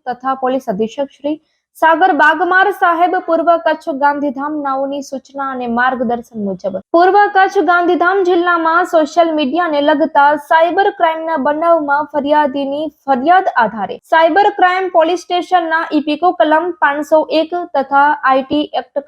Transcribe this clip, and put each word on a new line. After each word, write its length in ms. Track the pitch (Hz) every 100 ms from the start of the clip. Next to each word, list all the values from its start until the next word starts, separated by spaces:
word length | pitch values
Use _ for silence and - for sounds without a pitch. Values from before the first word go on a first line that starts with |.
| 254
તથા 340 | 247 262 262
પોલીસ 320 | 254 262 254
અધિક્ષક 460 | 196 220 285 277 _
શ્રી 200 | 285 311 _ _ _ -
સાગર 300 | 330 320 381 294
બાગમાર 500 | 302 311 349 370 392
સાહેબ, 420 | 381 359 339 349 359 359
પૂર્વ 240 | 330 330 330 320
કચ્છ 320 | 311 330 269
ગાંધીધામ 500 | 285 285 285 269 294 311
નાઓની 400 | 277 269 277 285 269
સૂચના 420 | 262 - 269 269 254
અને 120 | 240 233
માર્ગદર્શન 640 | 254 247 233 240 233 226 202
મુજબ 300 | 185 190 190 - 339
પૂર્વ 220 | 370 403 415 392
કચ્છ 220 | 381 381 320
ગાંધીધામ 560 | 349 349 330 349 392 359
જિલ્લામાં 600 | 359 349 339 320 339 349
સોશિયલ 360 | 339 302 349 330 302
મીડિયાને 420 | 269 320 349 285
લગતા 420 | 294 294 311 285 285 294 -
સાયબર 400 | 320 339 349 403 392
ક્રાઇમના 380 | 330 320 320 311 262
બનાવમાં 640 | 302 339 330 285 285 294
ફરિયાદીની 760 | 302 277 302 294 277 269 285 311 - 269
ફરિયાદ 460 | 262 294 370 370 -
આધારે 340 | 220 214 185 - _
સાયબર 380 | 330 330 349 415 415
ક્રાઇમ 280 | 359 370 370 359
પોલીસ 300 | 320 349 -
સ્ટેશનના 560 | 359 - 359 330 320 330 302
ઈપીકો 340 | 302 302 359 349
કલમ 320 | 311 311 359 339 294
પાંચસો 340 | 294 294 311 - 302
એક 120 | 320 349 349 277
તથા 320 | 269 277 294
આઈ 400 | 302 262 269 262
ટી 160 | 294 294 -
એક્ટ 220 | - 285